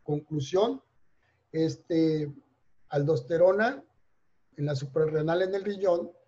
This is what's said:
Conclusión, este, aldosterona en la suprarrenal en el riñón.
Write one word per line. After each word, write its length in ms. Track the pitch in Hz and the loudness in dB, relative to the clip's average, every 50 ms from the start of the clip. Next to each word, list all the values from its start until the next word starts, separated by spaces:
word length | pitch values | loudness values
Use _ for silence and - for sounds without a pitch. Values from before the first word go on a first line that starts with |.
Conclusión, 800 | _ - 147 147 - _ 156 147 135 - - 185 214 240 277 269 _ _ _ _ _ _ _ _ _ _ _ _ _ _ | _ -4 -6 -6 -6 _ -6 -6 -6 0 2 2 2 2 0 -8 _ _ _ _ _ _ _ _ _ _ _ _ _ _
este, 800 | - 160 160 156 - - _ _ 175 165 160 160 156 151 151 143 139 - _ _ _ _ _ _ _ _ - - | -2 -2 -2 -2 -2 -6 _ _ 0 2 2 2 2 -2 -4 -6 -8 -14 _ _ _ _ _ _ _ _ -16 -4
aldosterona 920 | - 147 143 151 156 - - - 170 165 175 185 190 202 220 247 277 - - _ _ _ _ _ _ _ _ _ _ _ _ _ _ | -2 -2 0 0 0 -2 -2 -2 2 6 6 6 6 4 0 0 -2 -6 -14 _ _ _ _ _ _ _ _ _ _ _ _ _ _
en 80 | - 147 | -6 -4
la 100 | 147 147 | -4 -4
suprarrenal 680 | 135 147 135 - 165 156 156 156 156 151 160 165 180 190 | -4 -6 -4 0 0 0 0 0 -2 0 0 0 0 0
en 100 | 185 196 | 0 -2
el 100 | 196 196 | -4 -4
riñón. 460 | 208 202 190 196 185 170 175 220 - - - _ | -4 -4 0 0 0 0 0 -2 -8 -14 -20 _